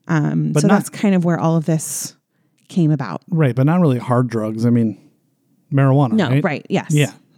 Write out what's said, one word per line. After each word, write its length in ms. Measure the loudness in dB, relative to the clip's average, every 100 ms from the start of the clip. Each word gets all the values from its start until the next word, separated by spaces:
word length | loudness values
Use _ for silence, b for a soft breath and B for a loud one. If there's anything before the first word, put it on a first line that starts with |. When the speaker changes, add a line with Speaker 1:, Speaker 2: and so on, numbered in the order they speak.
| -4
Speaker 1:
Um, 440 | -2 0 -2 -2
Speaker 2:
But 100 | 0
Speaker 1:
so 60 | 2
Speaker 2:
not 80 | 2
Speaker 1:
that's 120 | 0
kind 260 | -4 0
of 120 | 0 0
where 120 | 0
all 180 | 0 0
of 100 | 0
this 500 | -4 -4 -10 -12 -16 _ _ _ _ _
came 220 | 0 0
about. 300 | 0 -4 -12 -4
Speaker 2:
Right, 260 | 0 0
but 120 | 2 2
not 140 | 4
really 160 | 2 0
hard 300 | 0 0 0
drugs. 340 | -2 -4 -2
I 60 | 2
mean, 260 | 2 0 -4 _ _ _ _ _ _ _
marijuana, 420 | 0 2 4 2
Speaker 1:
No, 180 | 0 0
Speaker 2:
right? 140 | 0
Speaker 1:
right, 220 | -2 -6 -4
yes. 240 | -6 0
Speaker 2:
Yeah. 180 | 0 0 -4 _